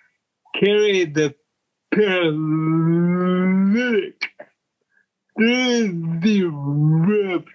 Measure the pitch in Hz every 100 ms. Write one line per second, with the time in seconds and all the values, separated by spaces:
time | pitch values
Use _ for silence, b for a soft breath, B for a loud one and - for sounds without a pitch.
0 | b b _ _ _ - 196 208 208 190
1 | 170 147 151 - _ _ _ _ - -
2 | 208 185 170 151 156 156 160 160 165 170
3 | 175 180 180 185 185 190 196 220 247 220
4 | 170 - - - - _ _ _ _ _
5 | _ _ _ - 226 247 254 240 214 170
6 | 165 165 196 202 175 147 143 147 151 160
7 | 175 208 196 175 -